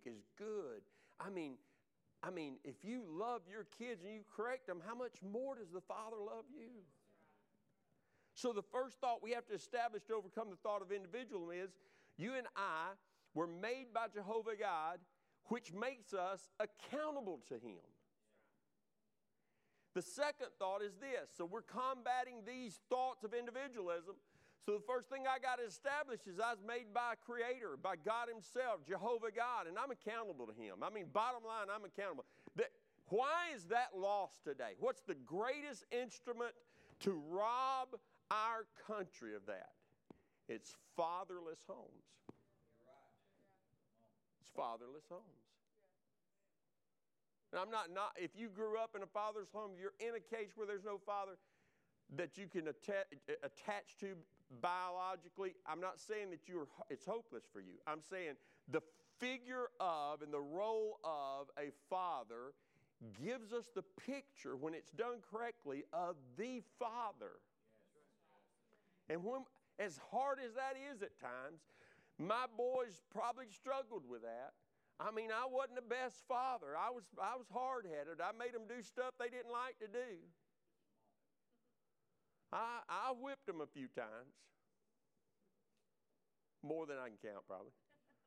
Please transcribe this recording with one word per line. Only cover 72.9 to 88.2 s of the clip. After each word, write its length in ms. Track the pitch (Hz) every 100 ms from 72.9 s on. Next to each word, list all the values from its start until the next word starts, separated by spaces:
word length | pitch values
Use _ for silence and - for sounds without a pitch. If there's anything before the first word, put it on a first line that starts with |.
| 175 -
probably 360 | 202 233 240 240
struggled 540 | 185 262 269 226 214 123
with 120 | 120
that. 300 | 117 117 139 - _ _ _ -
I 140 | 190
mean, 180 | 220 220
I 160 | 220 262
wasn't 240 | 254 262 247
the 60 |
best 420 | 233 247 254 - -
father. 520 | 247 262 240 143 156
I 100 | 214
was, 140 | 247 180 170
I 140 | 196 254
was 120 | 233
hard-headed. 720 | 208 254 254 190 151 147 160
I 80 | 175 226
made 160 | 247
them 100 | 240 220
do 120 | 240
stuff 300 | 196 - 254 -
they 80 | 240
didn't 240 | 247 233
like 260 | 240 254 -
to 80 | 214
do. 360 | 233 247 175 175 - _ _ _ _ _ _ _ _ _ _ _ _ _ _ _ _ _ _ _ _ _
I, 260 | 180 226 240 -
I 240 | 175 247
whipped 340 | 247 269 269 -
them 140 | 165
a 80 | 139
few 200 | 147 127
times. 440 | - 110 110 131 - - _ _ _ _ _ _ _ _ _ _ _ _ _ _ _ _ _ _ _ _ _
More 220 | 147 160 156
than 100 | 135
I 140 | 127
can 80 | 101
count, 220 | 107 98 -
probably. 280 | 92 113 - _ _ _ _